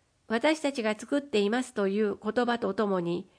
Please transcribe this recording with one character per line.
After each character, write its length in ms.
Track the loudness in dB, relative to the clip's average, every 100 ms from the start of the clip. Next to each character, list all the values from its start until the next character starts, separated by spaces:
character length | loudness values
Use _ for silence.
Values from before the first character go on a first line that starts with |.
| _ _ -4
私 320 | 0 2 2
た 120 | 0
ち 100 | -2
が 160 | -2 -2
作 200 | -2 -2
っ 40 |
て 180 | 0 0
い 100 | 2
ま 120 | 0
す 120 | -2
と 140 | -2 0
い 120 | 2
う 140 | 0 -2
言 300 | -2 0 0
葉 120 | 0
と 140 | -2
と 120 | 0 0
も 140 | 0
に、 280 | 0 -4 -6